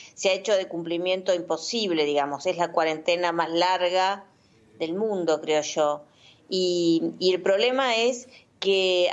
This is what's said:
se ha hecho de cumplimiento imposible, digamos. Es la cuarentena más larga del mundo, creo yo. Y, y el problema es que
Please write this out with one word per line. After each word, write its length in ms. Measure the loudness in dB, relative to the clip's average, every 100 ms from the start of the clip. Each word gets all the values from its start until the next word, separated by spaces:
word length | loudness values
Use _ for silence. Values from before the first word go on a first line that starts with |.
| -20
se 140 | -4 0
ha 60 |
hecho 200 | 0 2
de 140 | 0 0
cumplimiento 680 | -6 -4 -2 -2 -2 0
imposible, 680 | -2 -2 -6 -4 -4 0 0
digamos. 400 | 2 2 0 -2
Es 140 | -4 -2
la 120 | 0
cuarentena 600 | 0 0 0 -2 0 0
más 180 | 0 -2
larga 760 | 0 2 2 0 2 0 -2 -10 _ _ _ _ -8
del 140 | -6
mundo, 480 | -2 -2 -2 0 0
creo 220 | 0 0
yo. 420 | 0 0 0 0 -8 _ -20 -20 -6
Y, 640 | -2 0 2 2 2 0 0
y 140 | 0
el 80 | 2
problema 560 | 2 2 2 2 0 2
es 320 | 0 -2 -10 -20 _ _
que 480 | 0 2 2 2 2